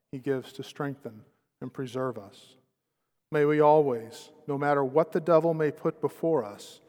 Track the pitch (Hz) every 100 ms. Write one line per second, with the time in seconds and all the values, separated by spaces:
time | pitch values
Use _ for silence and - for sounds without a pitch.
0 | _ 135 131 131 - - 131 - 143 135
1 | 117 110 - _ _ _ 131 - 131 127
2 | 131 113 101 - - _ _ _ _ _
3 | _ _ - 151 147 151 151 156 143 117
4 | 113 - - - - 143 143 143 135 139
5 | 165 180 160 160 165 160 151 143 165 -
6 | 143 - 165 156 104 104 - -